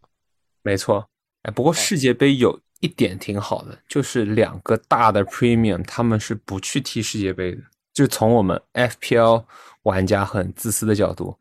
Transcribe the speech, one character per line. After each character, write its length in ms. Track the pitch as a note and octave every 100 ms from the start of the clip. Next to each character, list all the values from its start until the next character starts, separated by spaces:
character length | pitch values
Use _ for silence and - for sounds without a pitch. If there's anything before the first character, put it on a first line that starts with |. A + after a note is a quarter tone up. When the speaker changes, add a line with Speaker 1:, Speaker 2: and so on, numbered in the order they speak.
| _ _ _ _ _ _
Speaker 1:
没 160 | G#2 G2
错。 320 | - G#2 - _ _ _
哎， 80 | A2+
不 140 | G#2+
过 100 | C#3
世 240 | E3 - E3+
界 160 | C3
杯 220 | A#2+ C#3 C3+
有 260 | A2 - _ -
一 60 | -
点 300 | - G#2+ F#2+
挺 240 | - G2+
好 220 | - G2+
的， 80 | -
Speaker 2:
哎。 80 | - -
Speaker 1:
就 160 | D3
是 220 | - B2 G#2
两 340 | A2 G2+ F#2
个 180 | - A2 -
大 240 | A#2 A2+
的 140 | G2+ F#2+
premium， 580 | - A#2+ A#2 A2+ F2+ F#2+
他 180 | -
们 160 | A#2+ A2
是 160 | - A2+
不 240 | - G2
去 200 | - D3
踢 220 | C#3 A#2
世 160 | G#2 A2
界 160 | F#2+
杯 220 | F#2 F#2 F2
的。 80 | - _ _
就 120 | - C3+
从 260 | - A2+
我 120 | A#2
们 180 | F#2 F2 _
F 220 | - B2 -
P 180 | - A#2
L 260 | A2+ A2+ - - - _
玩 240 | G#2 F#2+ F#2+
家 180 | G2+
很 300 | G2 G#2 F2+
自 180 | - A2+
私 140 | - G#2+
的 80 |
角 180 | G#2 F#2 -
度， 200 | F2+ -